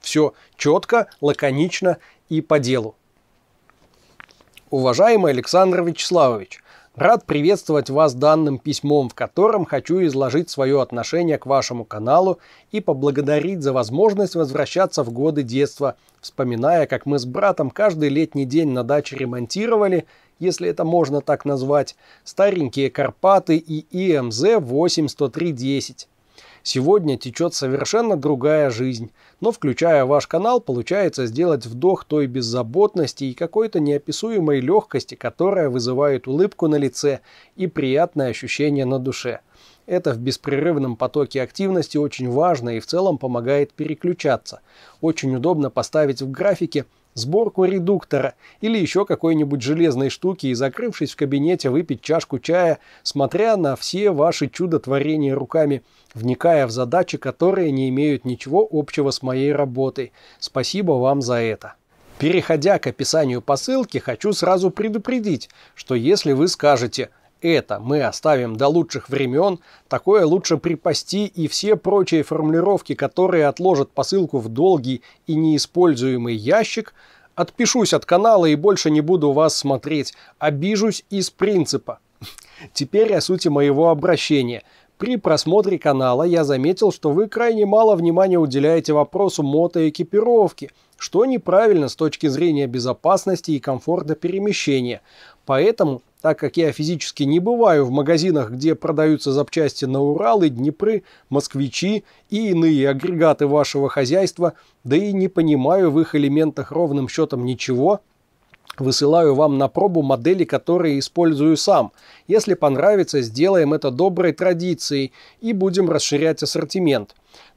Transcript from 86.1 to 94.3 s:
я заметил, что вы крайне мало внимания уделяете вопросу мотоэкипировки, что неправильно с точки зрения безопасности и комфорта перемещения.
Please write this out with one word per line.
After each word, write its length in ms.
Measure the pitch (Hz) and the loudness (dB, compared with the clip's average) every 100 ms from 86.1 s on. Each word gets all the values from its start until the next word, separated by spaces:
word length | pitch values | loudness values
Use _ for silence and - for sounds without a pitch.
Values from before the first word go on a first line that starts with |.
| 123 | 2
я 220 | 170 170 | 2 2
заметил, 480 | 143 135 147 185 208 | 2 0 0 2 0
что 180 | - 151 | 0 -2
вы 180 | 160 214 | 0 0
крайне 380 | 226 233 220 196 | 0 0 2 2
мало 300 | 214 220 180 | 4 6 4
внимания 420 | 170 170 190 175 | 2 2 2 4
уделяете 560 | 151 135 147 165 156 | 2 2 2 2 2
вопросу 480 | 147 139 190 196 - | 0 0 0 -2 0
мотоэкипировки, 1300 | 143 147 175 175 156 151 165 202 233 233 185 - 139 _ _ _ | 0 2 0 0 -2 -2 -2 0 4 4 4 0 -20 _ _ _
что 300 | - 180 262 | -4 0 2
неправильно 640 | 240 180 185 226 180 131 | 0 2 4 4 4 0
с 60 | - | -2
точки 320 | 156 - 151 | -4 -2 -2
зрения 400 | 131 170 143 135 | 0 0 0 -2
безопасности 800 | 123 123 - 160 185 196 175 - | -4 -4 -2 2 2 0 -4 -2
и 100 | 143 | -4
комфорта 540 | - 127 - 175 151 | -2 -6 -2 -4 -2
перемещения. 880 | 156 175 | -4 -4